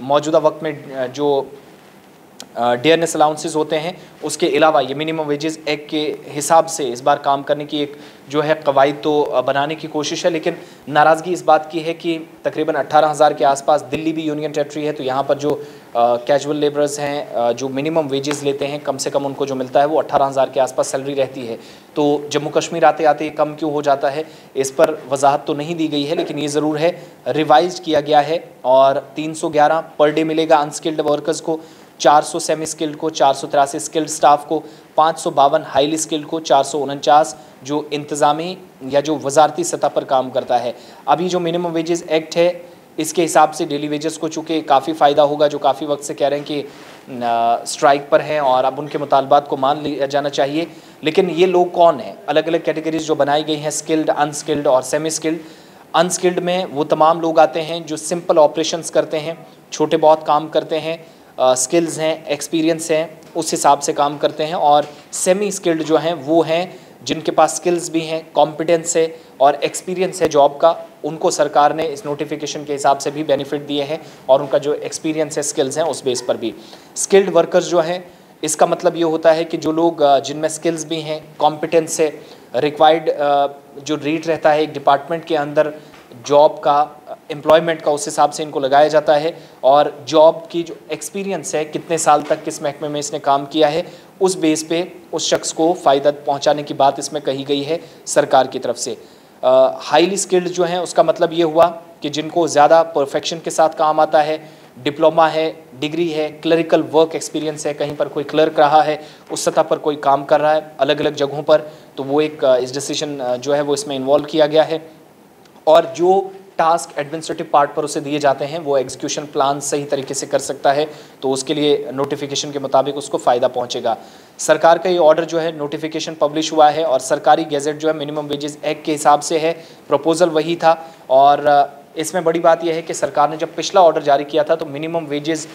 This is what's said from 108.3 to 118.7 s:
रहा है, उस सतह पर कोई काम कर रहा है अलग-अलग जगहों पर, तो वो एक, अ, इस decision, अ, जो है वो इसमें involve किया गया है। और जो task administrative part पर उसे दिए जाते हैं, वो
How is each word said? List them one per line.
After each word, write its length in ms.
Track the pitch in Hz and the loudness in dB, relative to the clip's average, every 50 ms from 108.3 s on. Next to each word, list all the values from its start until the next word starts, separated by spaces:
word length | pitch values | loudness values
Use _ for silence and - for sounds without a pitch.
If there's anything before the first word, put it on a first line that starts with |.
| - 156 160 160 - 160 | 2 2 2 4 4 4
रहा 240 | 151 139 156 156 | 4 6 6 6
है, 200 | 143 151 151 147 - - - - - - | 4 4 0 -4 -6 -14 -20 -20 -14 -10
उस 120 | 151 - - | -10 -4 -4
सतह 180 | 170 - 160 | 0 2 2
पर 160 | 156 - 160 143 | 2 2 0 -2
कोई 180 | - 156 147 | -2 -2 -4
काम 280 | 143 139 139 139 143 147 | 0 2 2 2 2 2
कर 160 | - 156 147 | 2 2 2
रहा 120 | 147 151 | 4 2
है 200 | 156 156 151 - - - | 2 0 -2 -6 -4 -2
अलग-अलग 340 | 135 143 147 147 151 151 147 | 0 0 2 0 0 -2 -2
जगहों 280 | 143 143 139 139 147 | -2 -2 -2 -2 -2
पर, 160 | 147 - 156 151 151 - - - - - - | 2 2 2 2 2 -2 -16 -20 -20 -16 -12
तो 60 | - | -10
वो 180 | 135 139 139 151 | -6 -2 0 0
एक, 240 | 151 147 151 - 147 | 0 0 -2 0 2
अ, 120 | 131 127 | 2 2
इस 180 | 123 127 127 135 | 2 0 -2 -6
decision, 440 | 143 139 - 147 143 156 147 143 139 | -8 -6 -6 -6 -6 -6 -6 -6 -6
अ, 180 | 123 123 123 | -4 -4 -4
जो 160 | 123 123 143 | -4 -2 -2
है 100 | 143 147 | 0 0
वो 120 | 147 143 143 | 0 0 -2
इसमें 220 | 139 - 147 139 | -2 -4 -4 -6
involve 280 | 135 131 135 143 151 147 | -4 0 2 2 2 2
किया 220 | - 160 160 151 | 0 0 2 2
गया 160 | 147 147 156 | 4 4 2
है। 280 | 147 143 160 156 - - - - - _ _ _ _ _ _ _ _ _ _ - _ | 2 2 -2 -6 -8 -12 -20 -20 -20 _ _ _ _ _ _ _ _ _ _ -2 _
और 280 | 156 156 170 165 165 - | 4 6 6 4 2 0
जो 360 | 151 175 180 190 196 190 - - - - - - - | 0 2 2 2 2 0 -4 -10 -18 -20 -8 -4 0
task 400 | 165 160 170 170 - - - 147 | 2 2 2 0 -2 -6 -8 -8
administrative 500 | 147 143 160 160 156 - 160 165 160 - | -8 -8 -8 -10 -8 -8 -8 -8 -4 0
part 220 | - 147 143 143 - | 2 2 2 2 0
पर 100 | 160 151 | -4 -4
उसे 160 | 147 - 165 | -4 -4 -6
दिए 180 | 147 139 147 147 | -6 -4 -2 0
जाते 260 | 147 139 135 131 147 | 2 2 0 0 -4
हैं, 140 | 139 156 - | -6 -6 -6
वो 200 | 151 143 | -4 -2